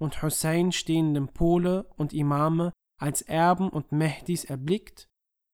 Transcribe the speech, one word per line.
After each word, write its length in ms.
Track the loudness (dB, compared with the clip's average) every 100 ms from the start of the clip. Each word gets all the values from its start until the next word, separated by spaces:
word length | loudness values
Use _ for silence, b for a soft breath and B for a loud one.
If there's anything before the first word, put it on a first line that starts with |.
und 220 | -6 -2
Hussein 500 | -2 -2 0 2 2
stehenden 560 | 0 0 0 2 0 -2
Pole 560 | 0 2 4 2 -2 -4 -6
und 160 | -4
Imame 600 | -2 0 2 2 2 -2 -6 _ -6
als 220 | -4 -4
Erben 460 | -2 2 4 4 0
und 240 | -4 -2
Mehdis 520 | 0 0 -2 -4 -4
erblickt 600 | -6 -6 -2 -2 -4 -20 -20 _ _ _ _